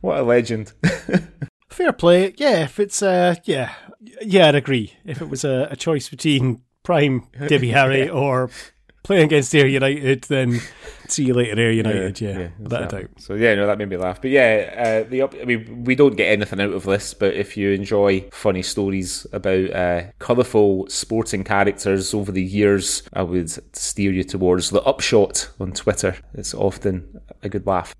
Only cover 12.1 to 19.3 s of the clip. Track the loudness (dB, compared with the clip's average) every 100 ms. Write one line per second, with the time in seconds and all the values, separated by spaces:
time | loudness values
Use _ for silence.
12.1 | -6 -6 -6 -10 -12 -8 -6 -6 -10 -14
13.1 | -20 -10 0 2 4 2 0 -4 -4 -6
14.1 | -4 0 4 4 4 -2 -4 0 0 -2
15.1 | -2 -4 -4 -4 -4 -4 -8 -2 4 4
16.1 | 4 0 2 0 -2 -2 -2 0 -2 -2
17.1 | -2 -2 0 -6 -2 0 0 0 2 2
18.1 | 2 -2 -4 -2 -2 -4 -4 -2 -2 -4
19.1 | -10 -10